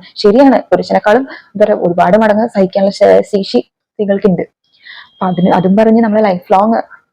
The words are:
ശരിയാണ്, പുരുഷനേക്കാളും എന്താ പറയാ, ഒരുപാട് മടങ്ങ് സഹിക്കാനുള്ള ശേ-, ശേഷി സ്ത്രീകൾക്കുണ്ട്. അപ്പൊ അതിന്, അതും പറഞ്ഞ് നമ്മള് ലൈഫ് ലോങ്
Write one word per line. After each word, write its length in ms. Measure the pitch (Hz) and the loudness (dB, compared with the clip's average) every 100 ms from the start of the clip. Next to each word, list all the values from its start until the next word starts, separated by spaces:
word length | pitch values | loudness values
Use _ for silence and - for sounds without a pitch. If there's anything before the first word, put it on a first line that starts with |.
| 180 - | -8 -2
ശരിയാണ്, 460 | 208 208 277 226 | 0 4 4 2
പുരുഷനേക്കാളും 580 | - 180 180 190 208 220 | 0 -4 -2 -2 0 0
എന്താ 440 | 269 - - 196 | -2 -12 -18 -2
പറയാ, 120 | 208 208 | -2 0
ഒരുപാട് 400 | 175 175 175 196 | -2 -2 0 2
മടങ്ങ് 320 | 220 208 240 | 2 0 -2
സഹിക്കാനുള്ള 420 | 208 190 196 196 | -2 -2 0 -2
ശേ-, 320 | 196 202 190 | 0 2 2
ശേഷി 360 | 196 202 196 240 | 0 -4 -4 -4
സ്ത്രീകൾക്കുണ്ട്. 800 | - _ _ - 202 196 202 170 | -6 _ _ -8 -4 -2 0 -2
അപ്പൊ 840 | 165 _ _ _ - - - _ 190 | -4 _ _ _ -20 -20 -20 _ -6
അതിന്, 280 | 175 185 | -2 0
അതും 220 | 180 180 196 | 0 0 2
പറഞ്ഞ് 260 | 220 220 | 2 2
നമ്മള് 220 | 226 208 | 0 0
ലൈഫ് 280 | 214 180 - | 0 -2 -2
ലോങ് 220 | 190 214 226 - - _ | 0 0 -2 -6 -18 _